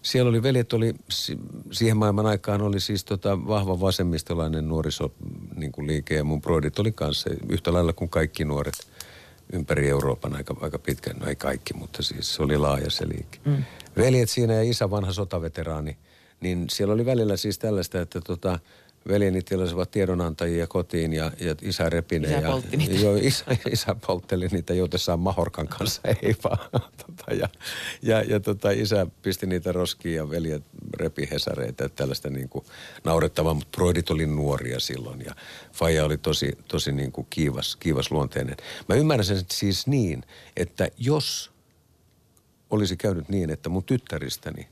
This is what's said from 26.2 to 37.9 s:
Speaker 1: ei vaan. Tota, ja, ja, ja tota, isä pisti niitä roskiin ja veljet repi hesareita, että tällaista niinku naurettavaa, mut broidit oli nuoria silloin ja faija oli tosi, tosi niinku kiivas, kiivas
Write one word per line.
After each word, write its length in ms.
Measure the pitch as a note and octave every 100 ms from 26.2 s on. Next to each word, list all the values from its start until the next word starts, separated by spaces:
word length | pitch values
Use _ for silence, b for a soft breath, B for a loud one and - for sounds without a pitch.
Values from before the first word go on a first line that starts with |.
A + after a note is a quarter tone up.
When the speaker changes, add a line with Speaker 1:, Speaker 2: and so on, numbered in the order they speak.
Speaker 1:
ei 140 | - A2+
vaan. 240 | - G2+ -
Tota, 640 | - - - - - -
ja, 140 | A2 - - B B B B
ja, 200 | A#2 A2
ja 180 | G#2+ G#2
tota, 300 | F#2+ G2+ G2+
isä 360 | G#2 G#2+ G2+ F2+ _
pisti 240 | G2 F#2 F#2
niitä 260 | F2+ F2+
roskiin 440 | F2 F2 - E2+ D#2+
ja 140 | D2+
veljet 320 | D#2+ D#2+ D2+ - - - -
repi 320 | D#2+ - C#2+
hesareita, 540 | D2 C#2 C#2 A#1+ C2
että 120 | C#2 -
tällaista 340 | C#2 C2+ D2
niinku 340 | C2+ C2 C2+ - B B B
naurettavaa, 500 | D#2+ E2 D#2 - D#2+
mut 160 | D2+ -
broidit 400 | - F2+ F2 E2+
oli 160 | D#2+ D#2
nuoria 540 | D2+ D2 C#2 B1 A#1+
silloin 400 | - B1+ - C2 -
ja 80 | - B B B
faija 320 | - E2 D#2+
oli 140 | D2+ D2+
tosi, 400 | - D2+ C#2+ - -
tosi 240 | D#2+ C#2
niinku 340 | C#2 C2+ B1+ -
kiivas, 460 | - D2+ B1+ - -
kiivas 340 | E2+